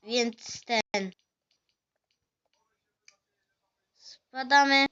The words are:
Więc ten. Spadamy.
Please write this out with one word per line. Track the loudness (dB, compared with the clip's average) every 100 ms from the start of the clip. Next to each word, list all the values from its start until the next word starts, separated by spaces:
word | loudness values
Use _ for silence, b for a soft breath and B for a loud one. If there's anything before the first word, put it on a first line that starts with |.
Więc | -4 -4 -4 -6 -16 -18 -6
ten. | -4 -4 -6 -6 -12 _ _ _ _ _ _ _ _ _ _ _ _ _ _ _ _ _ _ _ _ _ _ _ _ _ _ _ _
Spadamy. | -20 -20 _ -12 2 4 4 4 2